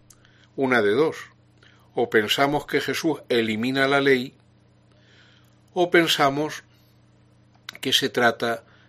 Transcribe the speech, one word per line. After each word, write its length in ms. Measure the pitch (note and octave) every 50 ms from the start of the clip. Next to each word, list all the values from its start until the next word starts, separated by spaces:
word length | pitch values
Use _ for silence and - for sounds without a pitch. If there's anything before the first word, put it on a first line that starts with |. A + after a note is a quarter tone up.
| _ _ - _ _ _ _ _ _ _ -
una 260 | C#3+ C3+ B2+ B2+ A#2
de 100 | G#2 G2+
dos, 240 | G#2+ C3+ D#3+ D#3 - - - - _ _ _ _ _ _ _ - _ _ _ _ -
o 140 | C3 A#2 -
pensamos 540 | - A2+ G#2 G#2 - - C#3 C#3 D3 C3+ -
que 140 | - - C#3
Jesús 400 | - C#3+ B2+ - - - G#2+ - - -
elimina 600 | B2+ A#2 A2+ A2 A2 G#2+ A#2 C3 C3 C#3 C3+ C3+
la 120 | C#3+ C#3
ley, 340 | C#3 C#3 C3+ B2 - C#3+ _ _ _ _ _ _ _ _ _ _ _ _ _ _ _ _ _ - - _ _ _ _ _ _ _ _ _ -
o 160 | F#3+ F3 F3
pensamos 720 | - E3+ E3 D3+ - - D3 C3+ C#3 D3 D#3 D3 - - - _ _ _ _ _ _ _ _ _ _ _ _ _ _ _ _ _ _ _ - - - -
que 120 | - C3
se 160 | A#2+ - C#3 A#2+
trata 560 | - B2+ A#2+ A#2 A#2 - B2 - - - - _ - _ _